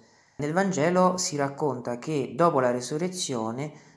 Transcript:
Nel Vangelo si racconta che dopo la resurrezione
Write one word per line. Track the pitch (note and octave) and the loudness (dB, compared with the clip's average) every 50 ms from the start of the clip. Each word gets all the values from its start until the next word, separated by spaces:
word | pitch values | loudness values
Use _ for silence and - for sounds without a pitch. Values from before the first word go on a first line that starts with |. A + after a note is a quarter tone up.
| - _ _ _ _ _ _ - | -20 _ _ _ _ _ _ -6
Nel | D3 D3 | -4 0
Vangelo | D#3+ F#3 G3+ F#3+ D3 C3+ D3+ F3 F3+ F#3 F#3 F3+ F3+ F3+ | 0 2 2 2 2 2 2 4 4 6 4 4 4 0
si | - - D3 | -4 -4 -2
racconta | C#3+ C#3 C#3 C#3 - D#3 C#3 B2+ B2 A#2+ B2 A#2+ A#2+ | -2 -2 -2 -2 -2 -2 -2 -2 -2 -6 -8 -8 -6
che | - D#3 D#3+ C#3 B2 A#2+ A#2 | -6 -4 -2 -2 -2 -2 0
dopo | C#3+ E3+ E3+ D3+ C3+ | 4 4 4 4 4
la | B2+ B2 | 2 2
resurrezione | B2 B2 B2 - D3+ D#3 F3+ F3+ F#3 F3+ - - C3 A2+ A2 A2 A#2 C3 D3+ D3+ - - - - - | 2 0 -4 -4 -4 -4 -4 -4 -4 -6 -6 -4 -4 -2 -2 -4 -4 -6 -8 -8 -10 -14 -20 -20 -20